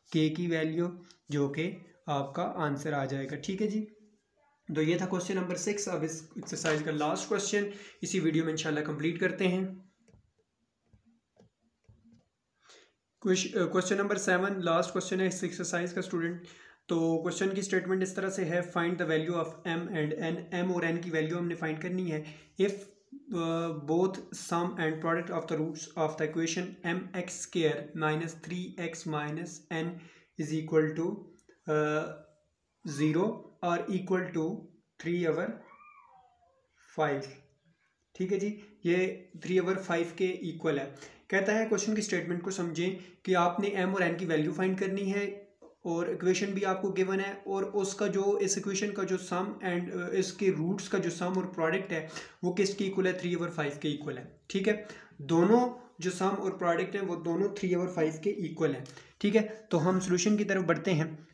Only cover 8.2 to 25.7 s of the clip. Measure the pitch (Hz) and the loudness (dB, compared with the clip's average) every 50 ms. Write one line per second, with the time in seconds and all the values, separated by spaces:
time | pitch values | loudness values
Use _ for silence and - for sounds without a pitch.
8.2 | 156 165 156 160 160 160 156 156 - 160 151 151 151 151 151 147 151 170 165 - | 2 4 4 2 2 2 0 0 0 0 0 0 -2 -2 -2 0 0 0 2 2
9.2 | 190 185 185 - 190 180 180 190 190 190 - - - _ _ _ _ _ - - | 0 0 2 2 2 2 2 2 0 -2 -6 -10 -16 _ _ _ _ _ -20 -20
10.2 | _ _ _ _ _ _ _ _ _ _ _ _ _ _ _ _ _ 233 233 _ | _ _ _ _ _ _ _ _ _ _ _ _ _ _ _ _ _ _ _ _
11.2 | _ _ _ _ - _ _ _ _ _ _ _ _ - - _ - 233 233 - | _ _ _ _ -20 _ _ _ _ _ _ _ _ -20 -20 _ -20 -20 -20 -20
12.2 | _ _ _ _ _ _ _ _ _ - - - - _ _ _ _ _ _ - | _ _ _ _ _ _ _ _ _ -20 -20 -20 -20 _ _ _ _ _ _ 0
13.2 | - 190 185 185 - - - 196 175 - - 185 180 - 196 196 202 202 208 190 | 2 4 4 4 2 0 0 0 2 2 2 2 2 2 2 2 2 2 0 0
14.2 | - - 180 180 190 196 196 190 170 170 165 175 175 - - 180 - - 190 185 | 2 4 4 4 4 0 0 0 2 4 4 4 2 2 -2 -2 -2 0 0 2
15.2 | 190 180 185 - 190 165 - - 175 - 180 170 175 175 - 185 - - 185 165 | 2 0 0 -2 -4 -4 -4 -4 -4 -2 -2 -2 -2 -2 -2 -4 -4 -2 -2 -2
16.2 | 165 170 180 170 - - - - - - - _ _ - 175 165 165 165 165 165 | -2 -2 -4 -6 -10 -16 -20 -20 -20 -20 -20 _ _ -2 0 2 4 4 2 2
17.2 | 175 175 - - 190 190 185 202 190 - 190 180 180 180 190 190 185 185 - 202 | 0 0 0 0 0 0 0 0 0 0 0 0 2 2 0 0 0 -2 -2 -2
18.2 | 190 190 190 196 180 156 175 175 175 175 - 175 170 175 180 165 175 156 160 156 | -4 -2 -2 -2 0 0 0 0 0 0 0 0 2 2 2 0 0 2 2 2
19.2 | 160 170 175 165 156 160 - - - 180 165 170 170 226 190 156 151 151 156 - | 2 0 0 -2 -2 -4 -6 -6 -4 -4 -2 -2 -2 -2 -2 0 0 0 0 -2
20.2 | 170 160 170 - - - 185 175 180 185 175 170 165 165 170 165 170 175 160 156 | -2 -2 -2 -4 -6 -4 -2 0 0 0 0 0 0 0 0 -2 -2 -2 0 0
21.2 | 156 156 175 180 175 170 165 - 165 160 156 156 - 180 180 185 180 165 156 156 | 0 0 0 -2 -2 -2 -2 -2 -2 -4 -2 -4 -4 -4 -2 -2 -2 -2 -2 -4
22.2 | 156 - - - - _ _ - 190 202 196 - - - - _ _ _ - - | -6 -8 -14 -18 -20 _ _ 0 0 0 0 -2 -10 -16 -20 _ _ _ -20 -16
23.2 | - 269 202 170 165 165 165 165 170 165 156 147 143 147 165 175 190 190 185 - | -10 -6 -4 -2 -2 0 0 0 -2 -2 -4 -4 0 2 4 4 4 4 2 -2
24.2 | - - - - - - 175 170 180 180 185 180 160 156 160 160 170 165 165 170 | -10 -12 -12 -10 -4 -2 0 0 0 0 0 0 0 0 0 0 0 0 0 0
25.2 | 170 - 175 165 160 - 160 151 156 170 | 0 -2 -4 -4 -2 -2 -2 0 0 -2